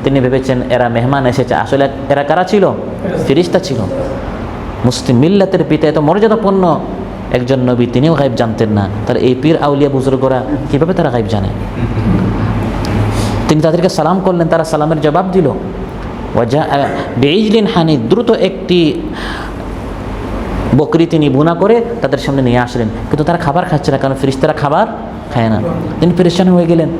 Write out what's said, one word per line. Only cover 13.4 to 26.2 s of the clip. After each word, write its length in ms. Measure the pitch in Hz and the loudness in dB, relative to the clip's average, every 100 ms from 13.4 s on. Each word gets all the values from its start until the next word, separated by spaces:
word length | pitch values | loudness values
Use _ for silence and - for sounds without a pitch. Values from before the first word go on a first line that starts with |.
| - | 0
তিনি 140 | 156 | 2
তাদেরকে 280 | 156 262 262 | 2 2 0
সালাম 320 | - 156 190 196 | 0 0 0 0
করলেন, 220 | 175 165 | 0 2
তারা 160 | 165 | 0
সালামের 380 | 160 151 151 156 | 0 0 0 0
জবাব 240 | 151 156 190 | 2 2 2
দিল। 160 | 185 147 | 2 0
"ওয়াজা 1160 | - - - - - - - - - 117 139 156 139 135 143 - - | -2 -6 -8 -10 -10 -10 -10 -4 -2 0 0 0 0 0 -4 -6 0
বিইজলিন 500 | 139 180 214 220 196 175 | 2 2 4 2 2 2
হানিদ", 340 | 160 147 113 | 2 2 2
দ্রুত 220 | 180 226 | 2 2
একটি 680 | 220 - - - 175 160 127 - - - - - - - - - - - - - - - - - 131 | 2 0 -2 0 2 2 0 -6 -8 -8 -8 -10 -10 -8 -8 -8 -8 -8 -8 -8 -6 -6 -4 0 2
বকরি 280 | 151 165 170 | 2 2 2
তিনি 240 | 165 147 | 2 2
বুনা 240 | 131 156 | 2 2
করে 320 | 170 196 233 226 - | 2 2 2 0 -4
তাদের 160 | 139 135 | -2 -2
সামনে 240 | - 139 | 0 0
নিয়ে 180 | 127 123 | 2 2
আসলেন। 280 | 120 123 110 | 0 -2 -4
কিন্তু 360 | 113 110 - | -4 -4 -2
তারা 140 | 147 170 | 0 0
খাবার 280 | 143 151 185 | 0 0 0
খাচ্ছে 260 | 147 - | 0 0
না, 60 | 135 | 0
কারণ 180 | 135 135 | 0 0
ফেরেশতারা 320 | 139 131 151 | 0 0 0
খাবার 340 | 147 143 156 226 - - - - | 0 0 0 0 -4 -10 -12 -6
খায় 160 | 123 113 | -2 0
না। 120 | 107 - 170 - - | 0 -2 -4 -6 0
তিনি 140 | 170 | 0
পেরেশান 320 | 175 | 4